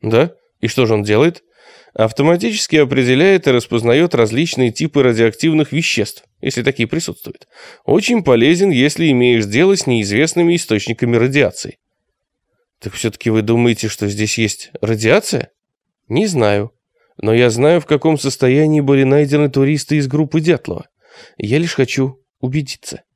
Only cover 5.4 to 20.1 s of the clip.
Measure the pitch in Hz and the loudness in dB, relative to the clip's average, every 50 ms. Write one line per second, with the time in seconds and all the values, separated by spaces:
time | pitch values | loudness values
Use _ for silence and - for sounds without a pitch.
5.4 | - 165 160 156 151 - - 143 165 - - - 104 - - - _ _ _ _ | -2 0 2 2 0 0 -2 -4 -4 -2 -2 -2 -4 -6 -8 -18 _ _ _ _
6.4 | - - 131 - 117 135 131 - 117 110 - 156 170 - - - - - - - | -8 -6 -6 -2 -2 -4 -2 -2 -4 -4 -4 -6 -6 -6 -12 -12 -14 -18 -18 -18
7.4 | - _ _ - - - - _ _ - 147 165 208 - 247 226 175 143 127 117 | -20 _ _ -20 -20 -20 -20 _ _ 0 0 0 2 0 -2 0 2 2 2 4
8.4 | 117 143 170 175 190 202 165 120 127 147 147 - 165 156 139 123 123 123 120 117 | 4 4 2 2 2 0 2 2 2 0 0 0 0 2 2 4 4 4 4 2
9.4 | 107 101 104 123 160 190 196 180 - 143 127 117 107 101 101 110 147 160 - 175 | 0 0 0 0 2 2 2 0 0 -2 0 0 0 0 0 0 0 0 0 0
10.4 | 170 170 170 175 - - 113 104 - - 117 - - 120 120 113 113 131 135 143 | 0 2 0 0 -2 -2 -2 -4 -2 -4 -6 -4 -2 0 2 2 2 2 2 0
11.4 | 135 95 - - - - - _ _ _ _ _ _ _ _ _ _ _ _ _ | 0 0 -2 -6 -14 -14 -16 _ _ _ _ _ _ _ _ _ _ _ _ _
12.4 | _ _ _ _ _ _ _ _ - 104 - - - 113 104 - - 117 110 110 | _ _ _ _ _ _ _ _ -14 -12 -12 -6 -6 -6 -6 -4 -4 -2 0 0
13.4 | 107 104 117 117 120 120 117 107 - 110 - - 104 101 101 104 107 107 - - | 0 2 0 2 2 2 0 0 -4 -8 -6 -4 -6 -6 -4 -4 -4 -4 -2 -2
14.4 | 113 104 - - - - _ - - 107 113 107 110 110 135 202 214 - - 123 | -2 -2 -4 -6 -14 -20 _ -8 -4 -4 -4 0 2 2 2 2 0 -2 -6 -6
15.4 | - - _ _ _ _ _ _ _ _ _ _ _ _ 107 139 208 220 180 147 | -6 -8 _ _ _ _ _ _ _ _ _ _ _ _ -2 -2 -2 0 0 0
16.4 | 113 104 104 101 101 113 _ _ _ _ _ _ _ _ _ _ - 107 113 117 | 0 2 0 0 -2 -6 _ _ _ _ _ _ _ _ _ _ -2 0 2 4
17.4 | 123 123 110 117 131 147 170 175 151 - 151 143 - 165 160 143 - 143 127 - | 4 2 2 2 2 2 2 2 2 0 -2 0 2 0 0 0 -2 -4 -4 0
18.4 | - 127 123 139 156 156 156 151 143 135 139 135 135 131 135 147 151 139 139 147 | 0 2 2 2 2 2 2 2 2 2 2 2 4 4 4 2 2 2 2 0
19.4 | 147 147 131 139 135 139 151 147 - - 151 151 143 135 | 0 0 0 0 0 0 0 -2 -2 -2 -2 -2 -2 -2